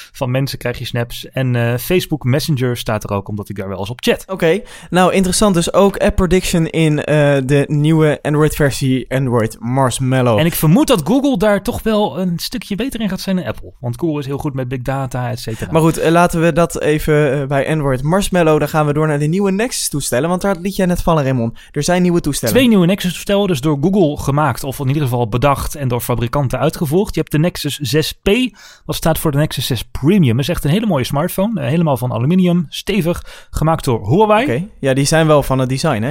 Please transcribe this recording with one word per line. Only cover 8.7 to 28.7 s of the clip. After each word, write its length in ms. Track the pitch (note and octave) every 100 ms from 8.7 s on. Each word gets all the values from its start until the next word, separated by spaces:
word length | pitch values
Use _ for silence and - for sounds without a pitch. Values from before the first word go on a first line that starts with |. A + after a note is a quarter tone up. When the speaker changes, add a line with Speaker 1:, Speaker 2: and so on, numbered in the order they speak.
| - C3+ C3 - C3
Speaker 2:
Android 420 | C3+ A#2 A2+ -
Marshmallow. 800 | A#2 C3 C3 - C3 C3 B2 A2
Speaker 1:
En 60 | E3
ik 80 |
vermoed 340 | - D#3 G3+ D#4
dat 140 | A3+ C#3+
Google 300 | C4 C#4 A#3
daar 260 | G#3+ G3+
toch 200 | G3 G#3
wel 360 | A3+ G#3+ G#3 -
een 200 | F#3 E3+
stukje 360 | - A#3+ - G3
beter 260 | C4 A#3
in 80 | G#3+
gaat 120 | F#3
zijn 140 | - F#3
dan 100 | B2+
Apple. 280 | - - -
Want 200 | A#2+ A#2+
Google 200 | E3+ D3
is 60 | C3+
heel 120 | C#3
goed 160 | D3+
met 140 | C3+ B2+
big 140 | C3+
data, 480 | B2 C3+ C3 C3 B2
et 100 | A#2
cetera. 320 | - A#2 -
Speaker 2:
Maar 100 | D#3+
goed, 160 | D#3+ -
eh, 140 | D3+
laten 300 | E3+ F3 E3+
we 120 | E3+
dat 280 | D#3 E3+ -
even, 500 | C#3 D3+ - D3+ D3+ C#3+
eh, 60 | C#3
bij 220 | C#3 -
Android 340 | D#3 C#3 B2+
Marshmallow, 560 | C#3+ F#3 G3 F3+ D#3+ D3+
dan 80 | D3
gaan 180 | D#3 D3+
we 80 |
door 140 | D3 D#3
naar 120 | D3
de 60 | D3+
nieuwe 260 | F#3 G3
Nexus-toestellen, 800 | F#3+ B3 - - D3 - A#2+ D#3+
want 120 | F3+
daar 140 | G3 F3+
liet 160 | F#3 F#3+
jij 100 | F#3
net 160 | F3
vallen, 220 | - D#3+
Raymond. 360 | C3+ C3 A#2 - -
Er 120 | D3
zijn 180 | C#3+ F3+
nieuwe 200 | F3+ E3+
toestellen. 340 | D#3 C3+ - A#3+
Speaker 1:
Twee 120 | B3+
nieuwe 180 | G#3 E3+
Nexus-toestellen, 640 | G3+ F3+ - - G3+ G3+
dus 140 | D3
door 160 | D3+ C#3+
Google 360 | D#3+ G3+ D#3 D3
gemaakt, 460 | - C#3 D3+ A#2+
of 160 | C#3+ B2+
in 80 | C3
ieder 160 | D#3
geval 260 | C3+ B2 A#2+
bedacht 460 | A#2+ C#3+ C3+ - D3+
en 120 | C3
door 140 | B2
fabrikanten 580 | - A#2 A#2 D3 C3 B2
uitgevoerd. 540 | C#3+ - D3+ E3+ G#3
Je 60 | -
hebt 120 | D3+
de 80 | D3+
Nexus 380 | E3+ - D3+ -
zes 320 | C3 D3+ -
P, 180 | - - A3+ B3+ - -